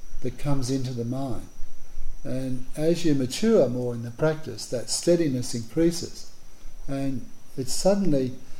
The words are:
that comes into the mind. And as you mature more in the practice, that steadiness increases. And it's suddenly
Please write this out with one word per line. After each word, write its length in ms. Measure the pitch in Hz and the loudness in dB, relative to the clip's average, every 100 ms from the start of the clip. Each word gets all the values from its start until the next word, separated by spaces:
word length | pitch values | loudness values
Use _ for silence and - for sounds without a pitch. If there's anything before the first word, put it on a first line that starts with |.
| - - | 4 2
that 180 | 131 - | 2 2
comes 320 | 139 139 123 | 4 4 4
into 220 | 135 127 | 0 -2
the 120 | 123 | -2
mind. 440 | 117 131 135 98 - - - - - - - - | -4 -2 -2 -2 -4 -2 0 2 0 2 2 2
And 440 | - 127 131 127 131 - | 0 -2 -2 -2 -2 0
as 280 | 156 170 | 2 4
you 100 | 165 | 4
mature 540 | 139 127 - 220 214 127 | 2 0 0 4 4 4
more 260 | 123 123 | 0 -4
in 80 | 117 | -4
the 80 | 117 | -8
practice, 560 | - 156 151 - 104 - | -2 -2 -2 -6 -8 -6
that 240 | 120 - | -6 -4
steadiness 640 | - - 170 160 127 - | -2 2 2 2 -2 -4
increases. 760 | 120 110 156 170 170 - - - - - - - - - | -6 -4 0 0 0 -8 -8 -8 -8 -10 -8 -6 -4 -2
And 400 | 139 135 127 - - - - | -2 -2 -2 -6 -8 -8 -6
it's 160 | 131 | 0
suddenly 600 | - 185 202 185 143 127 - - | 2 4 4 4 4 0 -4 -6